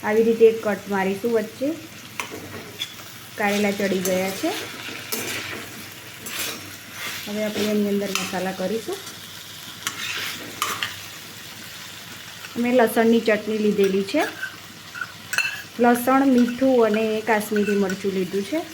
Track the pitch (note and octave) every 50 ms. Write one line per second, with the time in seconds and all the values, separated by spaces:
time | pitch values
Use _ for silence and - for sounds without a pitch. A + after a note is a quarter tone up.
0 | - G#3 G#3+ A3 A3+ A3+ A3+ A3 A3+ A3+ A3 - - G#3+ G3+ F#3+ - G3 G3+ F#3+
1 | F#3+ F#3+ G3 G3 - A#3+ A#3 A3 G#3 G#3 - - C4 C#4+ E4 - - - - -
2 | - - - - - - - - - - - - - - - - - - - -
3 | - - - - - - - - G#3+ G3+ G3+ G3+ G3+ G3+ G3+ G3+ G#3 F#3+ F#3+ F#3+
4 | F3+ F#3 F#3 F#3 F#3 F#3+ F#3+ - - D#4+ G4+ - - - - - - - - -
5 | - - - - - - - - - - - - - - - - - - - -
6 | - - - - - - - - - - - - - - - - - - - -
7 | - - - - - G#3+ G#3 G#3+ G#3+ G#3+ G#3+ G#3 G#3 G#3+ G#3+ G#3+ G#3 G3+ G3+ G3+
8 | G3+ G3 F#3+ F#3+ F#3 F#3 - F3+ F3+ F#3+ F#3+ - F#3 F#3 G#3 A3+ - - - -
9 | - - - - - - - - - - - - - - - - - - - -
10 | - - - - - - - - - - - - - - - - - - - -
11 | - - - - - - - - - - - - - - - - - - - -
12 | - - - - - - - - - - - - A#3+ A#3+ B3 B3+ A3+ A3 A3 A#3+
13 | A3+ A3+ A3+ A3+ A3 A3+ G#3+ G#3 - - A3 G#3+ G#3+ G#3 G3 F#3 G3 F#3+ F#3+ G3
14 | G3 - - D4+ F4+ - - - - - - - - - - - - - - C6+
15 | C6+ - - - - - - - - - - - - - - - A#3 A#3+ A#3+ A#3+
16 | - - C4 C4+ C#4 C#4 C4 B3 B3 A#3 - - C4+ C4+ C4 B3 A3+ A3 G#3 A3
17 | A3 A3 G#3+ A3 G#3+ A3+ A3+ G#3+ G#3 G#3+ G#3+ G#3 G3+ G3+ G#3 G3+ G3 F#3+ F#3 F#3
18 | - G3+ F#3+ F#3+ F#3 E3 E3+ G3 G3+ - - D#4+ F4 -